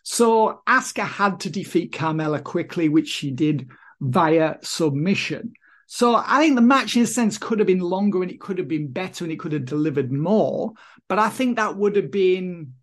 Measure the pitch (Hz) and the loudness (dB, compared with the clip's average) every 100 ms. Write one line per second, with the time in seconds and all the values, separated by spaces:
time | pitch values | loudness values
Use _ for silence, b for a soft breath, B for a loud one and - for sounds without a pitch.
0 | - - 233 226 214 - - 254 262 - | -6 0 4 4 2 0 0 0 0 -6
1 | 190 - 202 185 190 196 165 175 - - | -6 0 0 0 -6 -6 -2 -2 -2 -4
2 | 160 156 151 147 - 175 165 180 160 156 | -2 -2 -2 -2 -2 -6 -4 -2 2 2
3 | 151 - 143 131 151 147 127 B B B | 0 -2 -6 -2 0 0 -4 B B B
4 | 135 151 160 165 160 - - - 160 143 | 0 2 4 4 2 -2 -8 -2 0 0
5 | 170 196 - 147 - - b b b - | 0 0 -2 -6 -10 -16 b b b 0
6 | 240 220 - 254 320 254 233 269 214 247 | 2 2 2 2 4 6 6 4 2 2
7 | 226 247 226 - - 226 185 185 175 185 | 2 2 0 0 -2 0 2 2 0 0
8 | 202 185 185 - - 185 147 156 147 127 | 0 0 -2 -6 -8 -6 -4 -4 -4 -6
9 | 185 - 170 160 165 151 127 151 151 139 | -8 -8 -8 -6 -6 -6 -4 -2 -2 -2
10 | 127 139 165 214 147 - 226 - B B | -2 -2 0 2 2 -2 -6 -8 B B
11 | - 190 214 220 254 226 214 196 208 202 | -4 0 0 0 -2 0 -2 0 0 0
12 | 151 202 185 185 185 170 147 - | 0 2 2 2 -2 -10 -14 -18